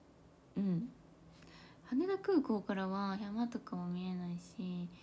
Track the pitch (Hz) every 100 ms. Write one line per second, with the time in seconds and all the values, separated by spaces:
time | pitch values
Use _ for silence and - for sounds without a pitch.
0 | - - - - - 185 196 170 247 -
1 | - - - - - - - - - 254
2 | 370 381 403 359 - 208 202 196 190 196
3 | 196 190 202 214 240 233 - 180 175 180
4 | 185 180 175 175 - - 180 180 175 -